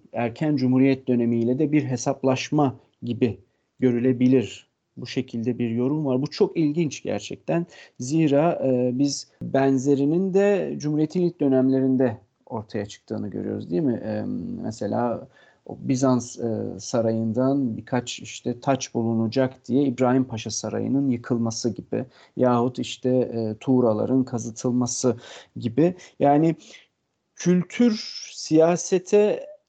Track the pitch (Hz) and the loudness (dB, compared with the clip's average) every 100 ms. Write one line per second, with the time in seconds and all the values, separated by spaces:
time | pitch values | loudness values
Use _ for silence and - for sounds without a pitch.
0 | _ 113 117 117 156 147 127 131 135 131 | _ -4 -4 -2 -2 2 2 4 4 2
1 | 131 120 117 117 117 131 151 147 123 123 | 0 0 2 2 0 0 2 0 0 -2
2 | 147 135 131 127 - 151 139 113 _ _ | -4 -2 0 0 0 2 2 -2 _ _
3 | 120 110 120 - _ _ _ - 127 120 | -8 -2 -2 -2 _ _ _ -2 0 2
4 | 127 120 127 131 104 - _ _ _ - | 2 2 4 4 2 -6 _ _ _ -16
5 | 123 - 131 117 113 120 120 113 127 151 | -8 -6 -6 -4 -4 -2 -2 -2 -2 -2
6 | 143 127 147 - 202 170 151 151 156 - | -2 -2 -2 0 0 2 0 0 -2 -4
7 | 98 101 - - - 165 175 - - - | -6 -6 -8 -10 -4 -2 -4 -10 -20 -12
8 | 127 160 156 139 170 - 135 127 123 123 | -4 2 4 4 2 2 0 2 0 0
9 | 143 135 - _ 117 135 135 135 135 139 | -2 -2 -12 _ -4 0 2 2 2 2
10 | 143 170 190 190 202 196 147 143 147 151 | 2 2 2 2 4 2 -2 -4 -2 0
11 | 156 180 175 - 143 131 131 131 131 131 | 0 0 -2 0 2 4 4 2 2 2
12 | 127 104 _ _ - 117 110 110 104 - | 2 -2 _ _ -12 -10 -8 -8 -8 -12
13 | - 107 104 98 101 104 104 175 143 117 | -10 -8 -6 -6 -6 -6 -4 0 0 -2
14 | 110 107 101 101 92 95 104 110 101 113 | -4 -4 -4 -6 -6 -8 -8 -6 -4 -2
15 | 120 113 - _ _ _ - - 127 127 | -2 -4 -10 _ _ _ -18 -10 -4 0
16 | 135 123 120 - 117 107 107 92 - 123 | 2 2 -2 -6 -4 -4 -6 -8 -4 -2
17 | 113 113 113 110 131 143 131 107 107 127 | 0 0 0 0 0 0 -2 -4 -4 -4
18 | 120 - 110 - 123 123 - 131 - - | -4 -10 -14 -10 -8 -4 -2 -2 -2 -2
19 | 117 113 113 123 131 - - 127 143 120 | 0 0 0 0 0 -2 -2 0 2 2
20 | 127 131 127 113 110 - 113 107 110 135 | 2 2 0 -4 -8 -8 -6 -4 -2 0
21 | 139 120 120 120 113 113 120 - - 113 | 0 -2 -2 -2 -2 -2 -4 -6 -6 -6
22 | 127 - - - 123 120 123 123 120 - | -6 -14 -12 0 2 2 0 -2 -8 -4
23 | 127 127 120 113 110 110 - 127 120 107 | 0 0 0 -2 -6 -4 0 4 4 2
24 | 107 131 127 120 117 110 127 123 120 - | 2 0 0 -4 -8 -6 -2 0 -2 0
25 | 127 113 - - - - 113 117 170 180 | 0 -2 -6 -20 -16 -8 -2 2 2 0
26 | - - 143 147 165 151 - - _ _ | -10 0 4 4 4 0 -8 -20 _ _
27 | _ _ _ - 175 180 - - 240 214 | _ _ _ -4 2 2 0 2 2 2
28 | - - - - - 156 165 175 - 185 | -6 -16 -16 -14 2 4 6 2 0 -2
29 | 180 208 208 - - - | 4 4 4 0 -6 -18